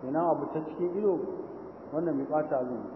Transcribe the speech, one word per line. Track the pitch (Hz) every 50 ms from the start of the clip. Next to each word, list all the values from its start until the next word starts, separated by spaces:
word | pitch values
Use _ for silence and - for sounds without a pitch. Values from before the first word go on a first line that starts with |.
| 127 127
Ina | 143 160 170 170
abu | 156 143 143 -
ta | - 160 156
cikin | 156 156 - 175 175 175 196
ido, | 214 208 185 147 - - - - - - - - - - - - - - -
wannan | 151 175 170 147 139
bai | 135
ɓata | 135 151 156 151 - 147 131
azumi. | 127 123 123 113 104 98 -